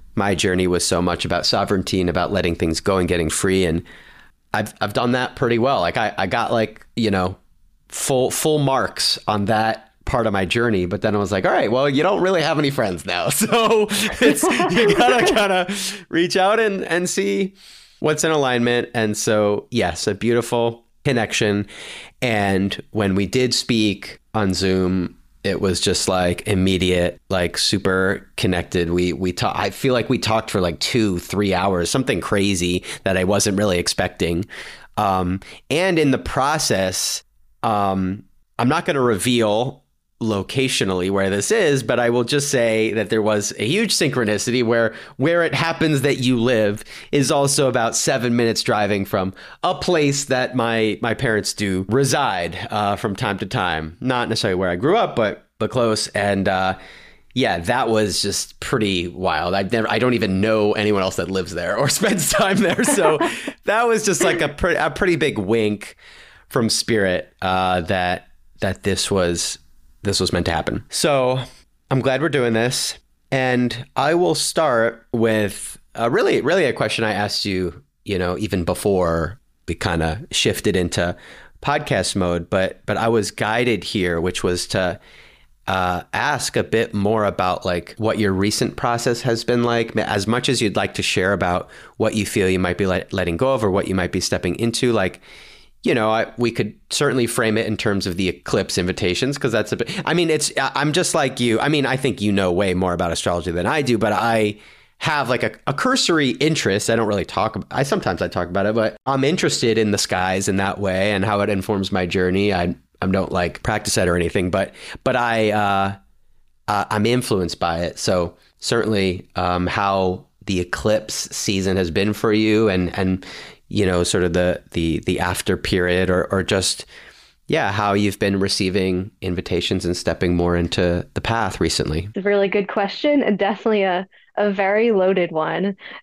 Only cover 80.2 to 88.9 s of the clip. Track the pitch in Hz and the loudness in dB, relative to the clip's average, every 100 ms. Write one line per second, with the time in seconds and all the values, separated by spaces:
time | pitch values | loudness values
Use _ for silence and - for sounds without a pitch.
80.2 | 156 - - 95 107 92 87 - 87 - | -6 -2 0 0 0 0 0 0 -2 -4
81.2 | - - - - - 147 143 110 87 101 | -12 -20 -20 -10 -2 -2 0 -2 0 0
82.2 | 90 87 85 98 92 - - 101 113 113 | 0 -2 -2 -2 -2 -4 -6 -2 2 2
83.2 | 98 - 104 113 123 104 - 107 90 82 | 0 -2 -2 0 0 0 -2 -2 0 0
84.2 | 90 - 92 90 - 104 90 85 - - | -2 -2 -2 -2 -2 -2 -2 -4 -12 -20
85.2 | - - _ _ - 95 90 90 - 98 | -20 -20 _ _ -4 0 0 -2 -4 -4
86.2 | 131 135 - 120 - 113 113 104 101 110 | -2 -2 -2 -2 0 0 0 0 0 0
87.2 | 101 90 92 87 95 87 - - 107 95 | 0 0 0 0 -2 -4 -6 -4 -2 2
88.2 | 101 95 101 - 110 - 127 | 2 2 2 0 -2 -2 -2